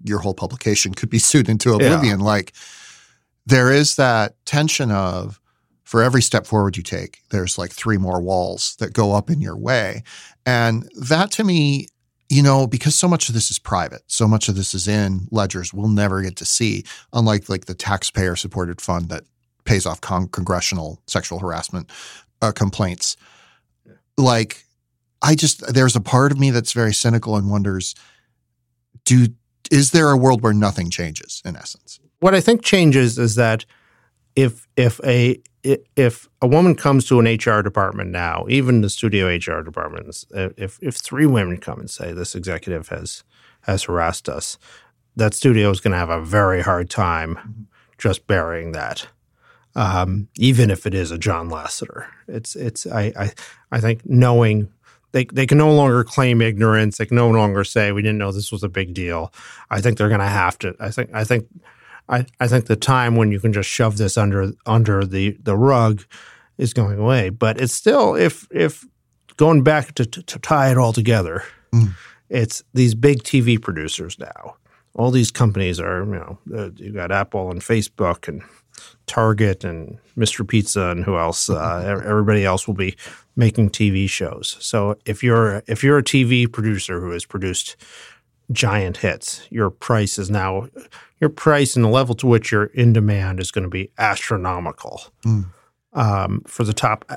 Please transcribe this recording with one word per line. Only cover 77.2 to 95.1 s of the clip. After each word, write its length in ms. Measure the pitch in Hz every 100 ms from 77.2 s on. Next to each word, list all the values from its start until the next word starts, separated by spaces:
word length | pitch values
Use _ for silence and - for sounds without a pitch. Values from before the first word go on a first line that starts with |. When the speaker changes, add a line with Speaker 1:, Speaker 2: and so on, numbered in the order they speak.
| 101 104 92
Speaker 2:
and 120 | 87
Facebook 640 | - 117 104 - 92 87 -
and 140 | 71 - _ _ - - _ -
Target 580 | - 110 107 107 92
and 340 | 92 82 78 107 _
Mister 300 | - 110 -
Pizza 460 | 101 110 101 101 90
and 140 | 87
who 120 | 95 90
else? 320 | 82 85 -
Uh, 340 | 85 82 85
Speaker 1:
<laughs> 20 | 95
Speaker 2:
ev-, 180 | 98
everybody 400 | - 107 104 104
else 220 | 98 92 -
will 80 |
be 220 | 98 95 - - - _
making 360 | - 113 113 101
T 180 | - 104
V 180 | 95 98
shows. 500 | - 85 - - -
So 380 | - 113 101 104 -
if 160 | 104
you're, 400 | 123 117 110 101 -
if 160 | 113
you're 140 | 135 143
a 80 |
T 180 | 123 139
V 240 | 120 127 117
producer 520 | 117 110 98 - 87
who 120 | 90
has 120 | 87
produced 520 | - 98 92 90 - - - - - _ _ _ -
giant 460 | 120 117 104 92 90
hits, 500 | 98 - - - -
your 220 | 117 101
price 480 | - - 117 101 -
is 100 | 95
now, 400 | 101 95 95 120 - - - - _
your 120 | 151
price 460 | - 156 143 135 127
and 80 |
the 40 | 113
level 260 | 127 127
to 120 | 113 131
which 260 | 117 -
you're 140 | 107 104
in 260 | - 120
demand 480 | 113 104 101 95 92
is 100 | 92
gonna 180 | 107 92
be 220 | 92 98 -
astronomical. 1040 | 107 95 - 104 92 90 85 - - - -